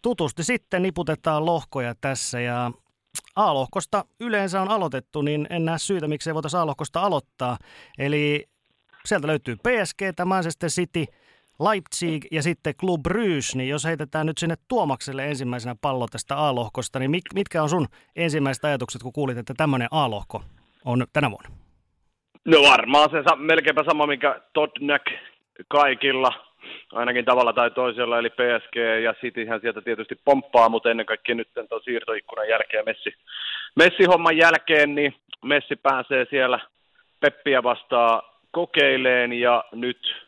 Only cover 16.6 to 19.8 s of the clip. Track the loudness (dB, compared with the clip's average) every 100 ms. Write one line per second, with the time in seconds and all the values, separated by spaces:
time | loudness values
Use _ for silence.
16.6 | -4 -6 -8 -4 -2 -4 -4 -6 -4 -2
17.6 | 0 0 -2 _ _ -4 -2 0 -2 -2
18.6 | -2 -2 -4 -10 -10 -6 -6 -6 -10 -2
19.6 | 0 0